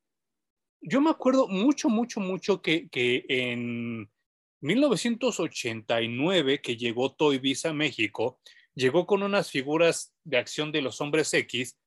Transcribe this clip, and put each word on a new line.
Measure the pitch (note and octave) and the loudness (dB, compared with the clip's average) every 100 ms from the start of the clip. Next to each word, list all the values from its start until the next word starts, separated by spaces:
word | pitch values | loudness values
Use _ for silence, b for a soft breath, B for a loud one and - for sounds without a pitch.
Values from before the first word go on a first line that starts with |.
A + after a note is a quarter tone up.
| _ _ _ _ _ _ _ _ | _ _ _ _ _ _ _ _
Yo | A3+ A3 | -2 2
me | D4+ | 2
acuerdo | D4+ B3+ C4 A3+ | 2 2 4 2
mucho, | F#3+ A#3 C#4 D4+ | 2 2 2 2
mucho, | A3 A#3+ - | 0 0 -4
mucho | F#3 F#3 - F#3+ | -4 -4 0 0
que, | - E3 E3 | 2 -2 -2
que | C3 B2 B2 - | -2 0 0 -2
en | C3 B2 A#2+ A#2+ A#2 A#2 A2+ G#2 _ _ _ _ _ | -2 -2 -4 -4 -6 -6 -8 -10 _ _ _ _ _
mil | C3+ A3 | -2 2
novecientos | D4 F#3 A#3+ A#3 B3+ - | 2 2 0 -2 -2 -2
ochenta | E3 - A#2+ A2 G#2+ A#2 | -4 -4 -6 -6 -2 0
y | A#2 | 0
nueve, | A#2+ D3+ F#3+ C3+ C#3 | 0 0 2 2 0
que | - A2+ | -2 -4
llegó | A#2+ A#2 C3+ - | -4 -2 -2 2
Toy | D3+ C#3 | 2 2
Biz | C3+ C3 E3 | 0 -2 -2
a | |
México, | D3+ D3+ A#2+ G#2+ - A#2 - b b b | -2 -2 -2 -4 -2 -4 -4 b b b
llegó | - B2+ D3+ - | 0 2 4 2
con | G3 | 2
unas | G3 G3+ E3 | 2 0 0
figuras | D3 C3 D#3 E3 D#3 - _ | -4 -2 2 2 2 -6 _
de | - B2+ | -4 -2
acción | A#2+ - D3+ | -2 -4 -4
de | D3+ | -2
los | B2+ - | -4 -4
Hombres | D3 D#3 D3 | -2 0 2
X | E3 C3 A#2+ B2+ - | 0 0 -4 -6 -10